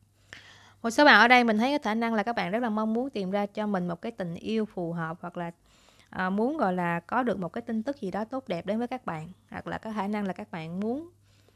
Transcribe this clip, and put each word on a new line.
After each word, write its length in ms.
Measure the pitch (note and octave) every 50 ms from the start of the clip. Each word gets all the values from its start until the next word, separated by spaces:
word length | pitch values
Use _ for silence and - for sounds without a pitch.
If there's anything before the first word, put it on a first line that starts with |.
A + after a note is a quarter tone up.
| _ _ _ _ _ _ - - - - - - - - - _ -
Một 80 | A#3
số 140 | A3+ - D4
bạn 160 | D4 A3+ G3+
ở 80 | A3+ A#3+
đây 160 | B3+ B3 A#3+
mình 140 | A#3 G#3+ G#3+
thấy 120 | A#3 C4+
cái 80 | D4 C#4+
khả 160 | - G#3 G#3+
năng 200 | A3+ A#3 A#3 A3+
là 80 | G#3+ G3
các 140 | A#3 A#3
bạn 140 | G#3+ F3+ E3+
rất 80 | G3 A#3
là 120 | B3+ A3
mong 240 | G#3+ G#3+ A3 A3 A3+
muốn 160 | A#3 C4 C#4
tìm 200 | - G#3+ F#3 F#3
ra 160 | G3 G3+ G3+
cho 200 | G3+ - G#3+ G#3+
mình 220 | G#3 G3+ F3+ F3 F3
một 140 | E3+ - -
cái 100 | A#3 A#3
tình 220 | - F#3 E3+ E3+
yêu 320 | - - G3+ A3 A3 G#3+
phù 260 | G#3+ - F#3 F3 E3 E3
hợp, 260 | E3+ D#3+ D#3+ E3 -
hoặc 160 | - F3 -
là, 140 | F3+ E3+ E3+ E3 - _ _ _ _ _ - - - - _
à, 200 | - - F#3 F#3
muốn, 260 | G3 G#3 A3+ C4 D#4+
gọi 160 | D#4 A#3 F#3 F#3
là, 280 | F3+ F3 E3+ E3+ E3+
có 220 | - - G#3 A#3+ C4
được 160 | A#3+ - G3
một 100 | F3 E3
cái 140 | - A#3 A#3
tin 200 | - A3+ A3 G#3+
tức 180 | C#4+ C#4 -
gì 100 | G#3 F#3
đó 140 | F3+ G3 A3
tốt 200 | G#3+ C4 C4+ - -
đẹp 180 | F3+ E3+ -
đến 120 | F#3+ G#3 A3+
với 100 | A#3+ A#3+
các 180 | C4 B3 -
bạn, 220 | - E3+ D#3 D#3 F3 F#3+ - _ _
hoặc 160 | F#3 F3+ -
là 120 | E3+ E3+ E3
có 140 | - A3 G#3+
khả 140 | G#3+ F#3+
năng 200 | G3+ G#3 G#3 G3+
là 60 | F#3+ F3+
các 180 | - G#3 -
bạn 300 | - E3 D#3+ E3 F3 F#3+
muốn, 300 | G#3 A3+ B3 D4 E4+ F4 - _ _ _ _ _ _ _ _